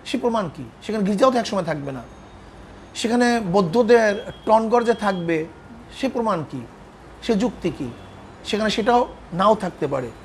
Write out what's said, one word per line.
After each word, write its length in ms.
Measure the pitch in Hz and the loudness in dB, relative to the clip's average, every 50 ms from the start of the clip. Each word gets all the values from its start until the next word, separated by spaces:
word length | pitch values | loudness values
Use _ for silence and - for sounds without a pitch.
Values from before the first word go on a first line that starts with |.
| - | -8
সে 140 | - - 247 | -6 -6 -2
প্রমাণ 320 | - 240 226 226 196 151 - | -2 -2 -2 -2 -4 -4 -8
কি? 60 | - 123 113 - - | -12 -16 -16 -18 -14
সেখানে 220 | - - 208 220 196 | -10 -6 -4 -2 0
গির্জাও 260 | 190 214 185 247 262 | 0 2 2 2 2
তো 80 | 254 240 | 2 0
একসময় 240 | 214 - 208 190 | -2 -2 -4 -4
থাকবে 300 | 170 165 156 147 139 139 | -4 -4 -6 -6 -8 -10
না। 100 | 135 123 117 - - - - - - - - - - - - - - - - - - | -10 -12 -14 -16 -20 -20 -20 -20 -20 -20 -20 -20 -20 -20 -20 -20 -20 -20 -20 -16 -10
সেখানে 460 | - - 214 240 240 247 240 240 233 220 180 | -6 -2 0 2 2 4 4 2 0 0 2
বৌদ্ধদের 800 | 170 208 196 160 165 240 240 208 240 233 220 208 202 208 - 185 - - - | 2 2 2 4 2 2 6 6 6 6 6 4 0 -2 -6 -12 -16 -8 2
টনগর 380 | - 214 226 226 220 233 240 233 | 4 4 4 4 4 2 2 2
যে 100 | 233 226 | 2 0
থাকবে, 520 | - 208 202 196 180 170 165 165 156 160 - - - - - - - - - - - | 0 0 -2 -2 -2 -2 -2 -2 -2 -2 -6 -12 -20 -20 -20 -20 -20 -20 -20 -8 -6
সে 80 | - 254 | -6 -4
প্রমাণ 360 | - 240 226 220 190 165 147 - | -2 -2 -2 0 -2 -2 -4 -8
কি? 100 | - 131 - - - - - - - - - - - - | -10 -12 -12 -14 -18 -20 -20 -20 -20 -20 -20 -20 -20 -10
সে 120 | - - 226 | -2 -2 0
যুক্তি 360 | 190 247 233 - - - 175 135 - | 0 0 -2 -4 -4 -6 -6 -4 -4
কি? 100 | 143 120 113 - - - - - - - - - - | -10 -10 -10 -14 -18 -20 -20 -20 -20 -20 -20 -16 -8
সেখানে 260 | - - 202 214 214 | -6 -4 -2 -2 -2
সেটাও 380 | 208 - 208 247 240 247 254 - - - - - | -2 0 2 4 4 4 2 0 -6 -18 -14 -8
নাও 220 | 175 170 190 214 220 | -2 2 4 4 4
থাকতে 320 | 214 196 175 - - 160 | 2 0 -8 -4 -4 -4
পারে। 240 | 135 139 135 131 117 107 - | -2 -2 -4 -4 -6 -12 -16